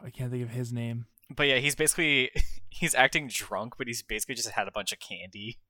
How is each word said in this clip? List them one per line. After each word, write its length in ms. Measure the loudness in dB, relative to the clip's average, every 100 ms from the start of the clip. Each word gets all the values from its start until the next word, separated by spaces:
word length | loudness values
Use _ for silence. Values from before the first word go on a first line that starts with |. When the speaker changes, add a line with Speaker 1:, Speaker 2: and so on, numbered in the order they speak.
Speaker 1:
I 60 | -14
can't 200 | -6 -4
think 120 | -2
of 80 | -4
his 220 | -4 -4
name. 340 | -2 -2 -4 -8 _ _
Speaker 2:
But 140 | 0 4
yeah, 80 | 4
he's 180 | 2
basically, 560 | 2 0 2 4 4 4 4 4
<laughs> 180 | 4 -4
he's 240 | -4 2
acting 340 | 6 6 4 -2
drunk, 460 | -6 -4 -4 -4 -6
but 100 | -6
he's 140 | -6
basically 340 | -6 -6 -4 -6
just 140 | -2
had 180 | -2 -2
a 40 |
bunch 200 | -4 -6
of 80 | -8
candy. 580 | -12 -14 -14 -10 -12 -12